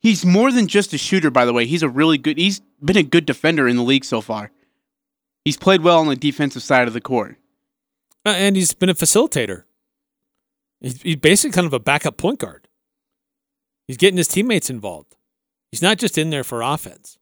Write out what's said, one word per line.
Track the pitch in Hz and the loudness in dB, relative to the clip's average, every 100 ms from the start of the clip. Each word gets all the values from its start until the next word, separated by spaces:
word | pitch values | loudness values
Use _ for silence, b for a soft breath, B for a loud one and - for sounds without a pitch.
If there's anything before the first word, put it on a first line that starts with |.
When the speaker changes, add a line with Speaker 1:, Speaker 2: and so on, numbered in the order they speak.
Speaker 1:
He's | 226 202 | 2 2
more | 180 180 254 | 4 4 4
than | 247 196 | 2 2
just | 202 202 | 0 -2
a | 147 | -6
shooter, | - 185 156 | -2 0 2
by | 127 | 2
the | 123 | 2
way. | 120 117 | 2 0
He's | 123 | -2
a | 151 | -2
really | 127 160 151 | 0 0 2
good, | 151 151 | -2 0
he's | 185 196 _ _ | -2 -2 _ _
been | 143 196 | 0 2
a | |
good | 151 170 151 | 4 2 0
defender | 143 151 165 131 | -2 0 2 2
in | 123 | 2
the | |
league | 120 135 131 | 2 0 0
so | 113 | -6
far. | 107 107 104 _ _ _ _ _ _ _ _ _ | -4 -8 -8 _ _ _ _ _ _ _ _ _
He's | - 143 | -6 -2
played | - 190 | 2 2
well | 160 170 | 4 4
on | 156 | 2
the | 131 | -2
defensive | 143 131 143 131 | -4 -2 -4 -6
side | - 131 123 | 0 0 0
of | |
the | 113 | -4
court. | - 123 101 - _ _ _ _ _ _ _ _ | -4 -4 -4 -14 _ _ _ _ _ _ _ _
Speaker 2:
Uh, | - | -2
and | 190 196 196 | 0 2 2
he's | 175 | 0
been | - 185 | 0 0
a | |
facilitator. | 175 160 208 277 156 110 92 - _ _ _ _ _ _ _ _ _ _ _ | 0 2 2 2 -2 -6 -8 -14 _ _ _ _ _ _ _ _ _ _ _
He's, | 120 127 | -12 -8
he's | - 156 | -6 2
basically | 151 190 302 | 4 4 2
kind | 180 175 | 0 -2
of | |
a | 135 | -2
backup | 117 147 151 - | -2 -2 -2 -4
point | 180 277 | -4 -4
guard. | 110 - _ _ _ _ _ _ _ _ _ _ _ _ - | -10 -14 _ _ _ _ _ _ _ _ _ _ _ _ -18
He's | 127 | 0
getting | 190 185 | 0 2
his | 165 | -2
teammates | - 226 214 - | -2 0 -2 -2
involved. | 123 101 80 _ _ _ _ _ _ _ | -10 -10 -12 _ _ _ _ _ _ _
He's | - | -2
not | 175 214 | 0 0
just | 226 - | -2 -4
in | 156 | -4
there | 147 | -6
for | 127 117 | -8 -6
offense. | 117 147 - - - _ | -4 -4 -8 -20 -20 _